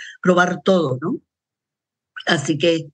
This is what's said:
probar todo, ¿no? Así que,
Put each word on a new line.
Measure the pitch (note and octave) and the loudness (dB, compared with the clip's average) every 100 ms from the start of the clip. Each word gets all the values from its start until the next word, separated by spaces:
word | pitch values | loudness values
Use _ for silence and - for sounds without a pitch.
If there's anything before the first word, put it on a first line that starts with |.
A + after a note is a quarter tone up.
| - - | -20 -4
probar | F3+ F3+ F3+ F3+ | 2 2 2 0
todo, | - F#3 D3 B2+ | 2 2 2 -2
¿no? | D#3+ D4 _ _ _ _ _ _ _ _ _ - - | -4 -6 _ _ _ _ _ _ _ _ _ -8 -2
Así | E3 - D3 | 0 0 0
que, | E3+ E3 D3 | 2 0 -2